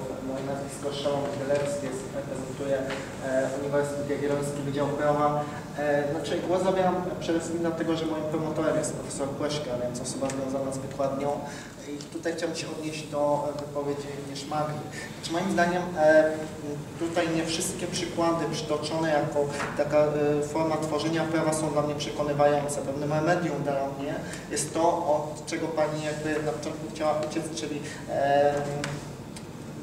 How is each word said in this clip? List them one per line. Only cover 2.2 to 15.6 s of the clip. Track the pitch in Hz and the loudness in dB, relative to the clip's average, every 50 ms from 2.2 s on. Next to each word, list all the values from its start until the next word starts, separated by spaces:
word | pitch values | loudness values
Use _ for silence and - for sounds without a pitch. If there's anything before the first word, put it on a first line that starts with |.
| - 143 135 127 - - - - 143 139 139 135 139 135 135 135 135 - - - 135 | -6 -6 -6 -6 -6 -6 -6 -4 -2 0 0 0 0 -2 -4 -4 -6 -8 -8 -6 -4
e, | 135 131 131 135 131 131 143 | 0 2 2 2 2 0 -2
Uniwersytet | 143 143 143 143 143 143 - 143 143 143 139 | -2 2 2 2 2 2 0 -2 -2 -2 -2
Jagielloński | 131 143 143 143 143 143 - - 143 139 | 0 2 0 2 0 0 -2 -2 -2 -2
Wydział | 139 135 147 143 | -2 0 0 0
Prawa. | 143 143 143 147 147 143 147 147 147 147 147 147 - - - - - - 147 | 0 0 2 2 2 4 4 4 4 4 2 -2 -2 -6 -8 -8 -8 -4 -2
E, | 147 147 143 143 147 143 | 2 2 4 4 2 2
znaczy, | 151 160 - - 185 165 - | 0 -2 -2 -2 -2 -2 0
głos | 165 175 185 185 | 2 2 4 4
zabieram | 190 190 185 185 180 180 180 180 - - - - | 4 4 6 4 4 4 2 0 -2 -4 -4 0
przede | 170 165 165 | 0 0 0
wszystkim | - - 165 170 165 | 0 0 -2 0 0
dlatego, | 165 - - 160 160 160 156 | 0 0 0 0 0 2 2
że | 160 | 2
moim | 156 156 151 151 151 156 | 0 -2 -2 -2 -2 0
promotorem | 156 156 156 151 156 156 151 139 - | 0 0 0 0 2 2 2 2 2
jest | - - - | 0 0 -2
profesor | - - - - - 139 139 135 - | -4 -6 -6 -4 -4 -4 -4 -2 -2
Płeszka, | 147 143 147 147 - 127 123 120 123 | -2 -2 0 -2 -2 -2 -2 -2 -2
więc | 123 120 - - | -2 -4 -4 -6
osoba | - - 131 135 135 135 | -6 -4 -4 -2 -2 -2
związana | 135 135 131 135 139 135 135 | -2 -4 -2 -2 -2 -2 -2
z | 135 | -4
wykładnią. | - - - - - 139 135 135 139 143 143 147 143 - - - - - - - - 135 139 | -6 -6 -6 -4 0 0 0 0 0 -2 -2 -2 -2 -4 -8 -10 -10 -12 -12 -14 -14 -10 -10
I | 147 143 - - - | -10 -10 -10 -8 -8
tutaj | 165 - 170 165 | -6 -4 -4 -2
chciałbym | 170 175 160 151 | -2 -2 -4 -4
się | - 151 156 156 | -4 -6 -6 -6
odnieść | 151 156 156 156 156 151 | -6 -6 -6 -6 -6 -8
do, | - 151 147 147 147 147 139 147 147 143 | -4 -2 0 2 2 2 2 0 -2 -4
e, | 143 | -4
wypowiedzi | 143 143 - 143 143 143 143 143 - 143 143 143 | -6 -6 -4 -4 -2 -2 -2 -4 -4 -8 -8 -8
również | 139 139 139 139 - | -8 -8 -8 -8 -6
Magdy. | - 147 151 151 151 147 147 - - - - - - - | -4 -2 -2 -2 -2 -2 -6 -8 -8 -10 -10 -10 -10 -10
Znaczy, | - - - 165 | -8 -6 -2 -2
moim | 170 190 196 | 0 0 2
zdaniem, | 165 165 | 4 4